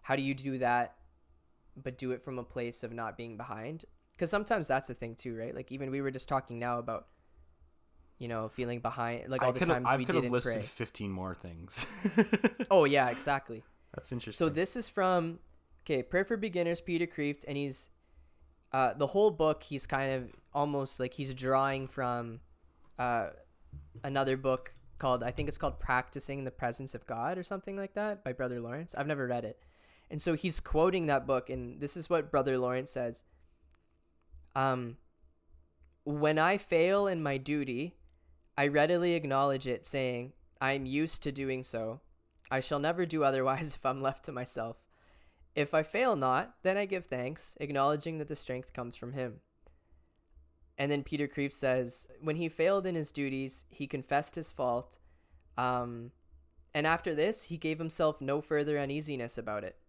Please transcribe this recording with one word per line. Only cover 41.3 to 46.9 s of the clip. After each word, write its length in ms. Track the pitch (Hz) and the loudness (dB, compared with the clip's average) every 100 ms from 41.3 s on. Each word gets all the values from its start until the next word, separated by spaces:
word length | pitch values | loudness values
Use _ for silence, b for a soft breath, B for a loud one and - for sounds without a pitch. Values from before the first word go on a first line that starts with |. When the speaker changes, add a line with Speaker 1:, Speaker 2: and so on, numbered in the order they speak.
Speaker 1:
doing 300 | 135 135 131 | -4 -4 -4
so. 360 | 127 117 113 120 - _ _ _ - | -4 -4 -4 -8 -14 _ _ _ -4
I 100 | 135 | -2
shall 180 | - 147 | 0 0
never 260 | 151 170 175 | 0 0 0
do 160 | 160 | 4
otherwise 520 | 139 135 131 135 156 - | 4 4 2 2 -2 -2
<laughs> 0 | |
if 80 | |
I'm 160 | 131 135 | -2 0
left 240 | 135 135 | -2 -4
to 80 | - | -8
myself. 460 | 127 123 - 113 117 _ b b b b b b | -8 -6 -4 -6 -8 _ b b b b b b
If 200 | - 143 | -2 2
I 80 | 156 | 2
fail 340 | 156 202 254 185 | 0 0 2 4
not, 400 | 131 127 208 - | 4 2 0 -4
then 140 | 185 190 | 0 0
I 80 | |
give 200 | 202 | 0